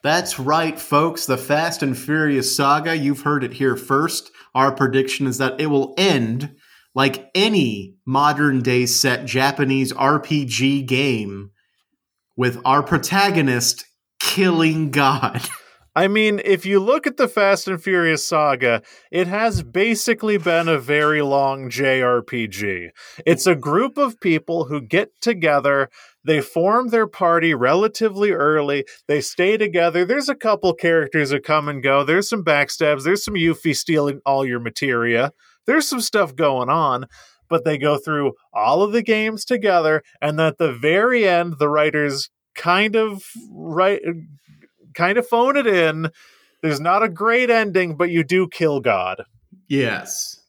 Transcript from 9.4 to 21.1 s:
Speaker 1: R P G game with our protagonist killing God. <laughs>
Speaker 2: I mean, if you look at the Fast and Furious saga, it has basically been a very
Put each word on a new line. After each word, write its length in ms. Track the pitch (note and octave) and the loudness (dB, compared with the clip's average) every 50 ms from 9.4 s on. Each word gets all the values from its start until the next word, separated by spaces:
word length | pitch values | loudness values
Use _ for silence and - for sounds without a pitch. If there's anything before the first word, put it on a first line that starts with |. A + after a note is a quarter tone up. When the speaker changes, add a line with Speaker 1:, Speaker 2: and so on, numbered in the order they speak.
| C3 C#3+ C#3 C#3 C#3+ C3+ C3+ C3+ C3 C3 | 0 0 0 0 0 0 0 0 -2 -2
Speaker 1:
R 280 | C3 - C3+ C3+ D3 D3 | -2 0 2 2 2 2
P 260 | D3 - D#3+ D3 C#3 | 0 -2 -2 -2 -2
G 380 | B2 G#2+ A2 B2+ C3+ C#3 C#3 C3+ | -4 -2 0 0 2 0 0 -2
game 680 | B2 C3 B2+ C#3+ C#3 B2 A2 G#2 G2 G2 G2 G2 G2+ _ _ _ _ _ _ _ _ _ _ _ _ _ _ _ _ _ | -2 0 0 0 0 -2 -2 -4 -8 -10 -12 -14 -16 _ _ _ _ _ _ _ _ _ _ _ _ _ _ _ _ _
with 260 | - B2+ B2 A#2+ A#2 - | -2 -2 -2 -2 -2 0
our 180 | C3+ C3+ C#3+ C#3+ | 2 2 2 2
protagonist 1000 | - F3 D#3 - - F3+ G3 G3+ G3+ - E3 D3 C3+ B2 A#2+ A#2+ - - - - _ _ _ _ _ _ _ | 0 -2 -2 0 0 2 2 2 4 2 2 2 2 0 0 0 -2 -4 -4 -10 _ _ _ _ _ _ _
killing 720 | - - - F#3+ F#3+ F#3 E3+ D#3+ E3 D#3+ D#3 D#3+ D#3 C#3+ | -4 -4 0 2 2 2 4 4 2 2 2 0 -2 0
God. 500 | C3 C#3+ C#3 C3 C#3+ B2+ A2+ G#2 - B2 - - - | 0 2 2 2 2 0 -2 -4 -4 -6 -8 -8 -14
<laughs> 420 | - - - _ _ _ _ _ | -16 -20 -20 _ _ _ _ _
Speaker 2:
I 120 | D#3 F3+ | 0 2
mean, 340 | G3 G3+ G#3+ G#3+ G#3+ G#3 G3+ - | 2 2 2 2 2 0 0 2
if 180 | - G3 E3+ - | 0 0 0 0
you 160 | F#3+ G3+ G3 | 0 2 2
look 280 | F#3+ A3 C#4 D#4 D4+ | 4 2 0 2 0
at 100 | D4 B3 | -4 0
the 100 | - C4+ | 0 -2
Fast 400 | - - A3 G3+ G3 G3+ - - | 0 2 2 2 2 2 0 -2
and 140 | G3 F#3+ E3 | -6 -6 -6
Furious 420 | - F#3+ F#3 F3+ E3+ E3 D#3+ C#3+ - | -2 0 0 2 2 2 0 0 -2
saga, 600 | - E3+ D#3 D3+ D3 C#3 B2 C3 A#2+ A#2 A2 - - - - _ _ | -2 0 2 2 2 2 2 2 2 2 0 -2 -10 -20 -20 _ _
it 140 | - E3+ F3+ | -2 -2 -2
has 380 | F3+ F#3+ G#3 A3+ A#3 - F#3+ D3+ | -2 -2 -2 -2 -2 -2 -2 -6
basically 720 | A#2+ A#2 F3+ G3+ A#3 A3+ A3 - A#3 A3+ A3 - G#3+ G#3 | -4 -2 0 0 0 0 -2 0 -2 -2 -2 0 -2 -2
been 300 | G3 D#3 F3+ E3+ E3 E3+ | 0 0 0 0 0 2
a 100 | E3 D#3+ | 2 0
very 460 | C#3 A#2+ B2 D3 D3+ D3+ D3+ | 0 0 0 0 2 2 2